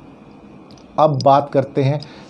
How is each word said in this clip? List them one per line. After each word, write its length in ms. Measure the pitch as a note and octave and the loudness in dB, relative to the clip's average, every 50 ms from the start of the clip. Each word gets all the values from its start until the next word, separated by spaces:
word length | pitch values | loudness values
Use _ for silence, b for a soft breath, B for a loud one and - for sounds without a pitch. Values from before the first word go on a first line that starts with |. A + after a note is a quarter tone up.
| - - - - - - - - - - - - - - - - - - - - | -20 -20 -20 -20 -20 -20 -20 -20 -20 -20 -20 -20 -20 -20 -20 -20 -20 -8 -2 0
अब 200 | D3+ D#3 C#3+ B2+ A#2+ | 0 0 0 0 2
बात 260 | C#3 C#3 C#3+ C#3 - | 2 2 2 2 0
करते 320 | - C#3 B2+ - - C#3+ | -2 -4 -4 -4 -4 -4
हैं 180 | C3+ C3+ D3 C#3+ B B B B B | -2 -2 -2 -6 B B B B B